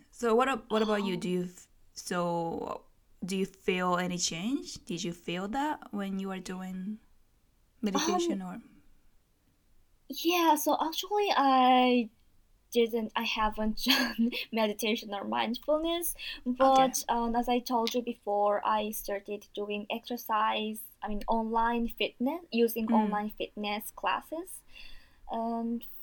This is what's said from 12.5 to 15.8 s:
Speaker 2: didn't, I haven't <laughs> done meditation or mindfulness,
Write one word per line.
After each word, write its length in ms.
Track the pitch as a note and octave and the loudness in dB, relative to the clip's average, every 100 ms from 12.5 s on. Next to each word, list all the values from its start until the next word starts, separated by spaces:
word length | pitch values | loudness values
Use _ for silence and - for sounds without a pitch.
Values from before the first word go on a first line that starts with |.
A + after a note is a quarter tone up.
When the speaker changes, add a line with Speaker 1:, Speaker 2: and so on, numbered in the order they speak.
| _ _ | _ _
Speaker 2:
didn't, 400 | A#3+ A3+ A3+ A3 A#3 | 2 2 2 -2 -2
I 80 | |
haven't 600 | A3+ A3+ G#3+ G#3+ A3 A3 | -2 0 0 2 0 0
<laughs> 20 | A#3 | 2
done 460 | C4 A#3+ G#3 A3+ - - | 4 2 2 0 0 -4
meditation 600 | A3+ G#3+ G#3 A3 A3 G#3+ | 0 0 0 0 -2 -4
or 100 | G3+ | -8
mindfulness, 920 | G#3 A#3+ A3 B3 - D4+ | -4 -2 0 -2 0 2